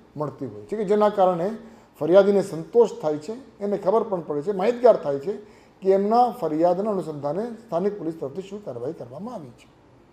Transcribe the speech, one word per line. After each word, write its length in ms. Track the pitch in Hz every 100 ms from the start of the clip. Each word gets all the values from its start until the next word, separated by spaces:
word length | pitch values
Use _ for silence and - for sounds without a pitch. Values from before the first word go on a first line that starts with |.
| - 143
મળતી 280 | 147 123 131
હોય 200 | 104 -
છે 120 | 214
કે 80 | 190
જેના 240 | 208 208
કારણે 420 | 202 185 175 185 226 - - - -
ફરિયાદીને 420 | 156 190 196 202
સંતોષ 480 | 175 156 165 233 214 -
થાય 160 | 156 151
છે, 160 | 151 240 - -
એને 180 | 202 214
ખબર 260 | 185 220
પણ 180 | 220 185
પડે 200 | 147 147
છે, 100 | 160
માહિતગાર 460 | 196 202 240 240 185
થાય 220 | 147 143
છે 180 | 165 220 - - _ _
કે 80 | 190
એમના 420 | 196 202 233 247
ફરિયાદના 600 | - 160 156 175 180 214
અનુસંધાને 600 | 190 156 147 143 165 233
સ્થાનિક 480 | 226 - 165 196 190
પોલીસ 140 | 160 165
તરફથી 220 | 135 127
શું 240 | 185 208 165
કાર્યવાહી 280 | 120 123
કરવામાં 400 | 170 117 135 214
આવી 160 | 226 135
છે. 180 | 113 _ _ _ _ _